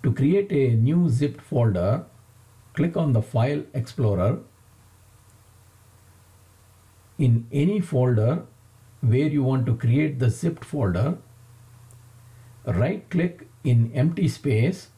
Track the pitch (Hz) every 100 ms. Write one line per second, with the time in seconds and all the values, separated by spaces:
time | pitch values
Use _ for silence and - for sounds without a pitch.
0 | 139 110 135 196 196 156 131 113 120 170
1 | 170 120 143 - - 123 117 90 92 139
2 | - - - - - - - - 170 170
3 | 156 117 - 120 123 147 - 139 120 -
4 | 117 92 95 156 - _ _ _ - _
5 | _ _ _ - _ - - _ - _
6 | _ - _ _ _ _ _ _ _ _
7 | _ - 135 117 - 143 160 208 170 131
8 | 127 117 110 165 - - - - - -
9 | 117 120 151 147 131 135 117 113 120 127
10 | 151 131 120 - 170 165 - 143 104 87
11 | 131 190 - - - - - - - -
12 | - - - - - - - 170 156 208
13 | - 175 175 - - - - 120 113 127
14 | 147 170 165 - 147 110 127 190 -